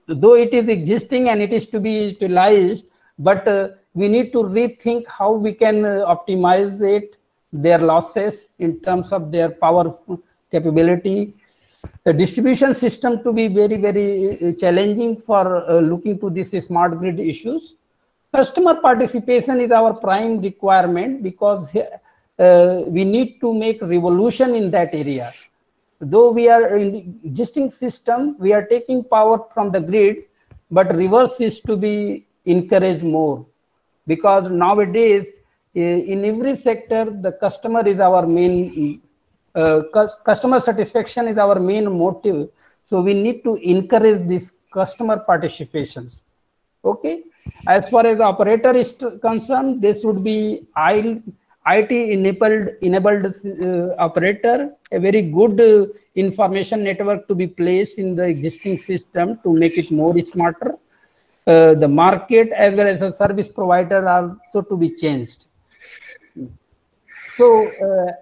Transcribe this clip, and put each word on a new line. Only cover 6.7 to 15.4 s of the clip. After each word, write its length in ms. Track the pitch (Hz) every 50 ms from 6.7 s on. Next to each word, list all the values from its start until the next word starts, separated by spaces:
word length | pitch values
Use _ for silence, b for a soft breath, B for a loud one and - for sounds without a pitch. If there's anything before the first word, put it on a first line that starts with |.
| 196 202 208 196 202 208
it, 200 | 208 208 - _ _ _ _ _ _ _
their 280 | - 147 143 165 170 165
losses 720 | 165 160 160 170 170 - - 220 196 214 208 - - _ _ -
in 200 | 180 165 165 -
terms 300 | - 185 180 180 175 -
of 200 | 196 190 160 151
their 180 | 156 170 165 160
power 420 | 165 - 170 165 170 180 170 165 - - _ - 180 170 - _ _ _ _ _
capability. 840 | - 165 165 165 151 160 165 170 180 175 180 202 190 208 208 208 - B B B B B B B B B B B B B -
The 100 | 175 160
distribution 600 | 147 185 - - - 220 254 254 - 269 269 247
system 500 | 262 247 226 - - - 247 240 226 233
to 80 | 240
be 160 | 226 226 226 220
very, 300 | 185 202 208 208 214 202
very, 320 | 196 208 190 208 202 202 202 190 196 196 208 -
uh, 120 | 170 175 170
challenging 640 | 175 190 180 175 185 202 208 208 220 233 233 226 220
for, 520 | - - 214 202